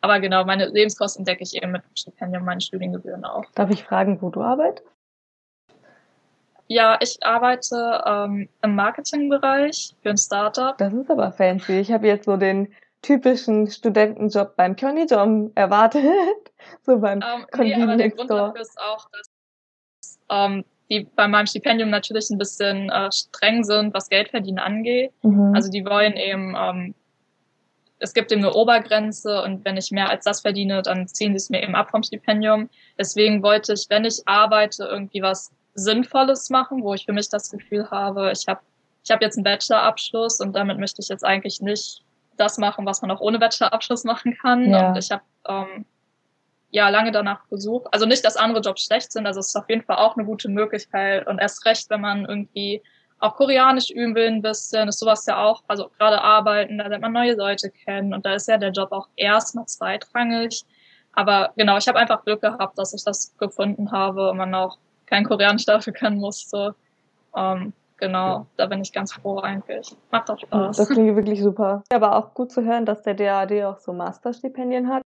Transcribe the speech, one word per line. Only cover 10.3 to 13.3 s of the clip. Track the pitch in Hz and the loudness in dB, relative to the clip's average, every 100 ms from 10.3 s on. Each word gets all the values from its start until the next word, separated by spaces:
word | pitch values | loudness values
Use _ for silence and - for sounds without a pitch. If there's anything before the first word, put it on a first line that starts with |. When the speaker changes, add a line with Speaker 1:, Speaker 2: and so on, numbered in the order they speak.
| 202 214 214 254 269 | 0 0 0 -2 0
Speaker 2:
Das | 196 | -2
ist | 220 262 | -2 0
aber | 285 196 | 0 0
fancy. | - 190 185 - 190 | 2 2 2 0 0
Ich | 202 | 2
habe | 226 214 | 2 2
jetzt | 202 208 | 2 0
so | 196 | 2
den | 190 196 202 _ _ _ | 2 0 -2 _ _ _
typischen | - 285 262 | 2 4 4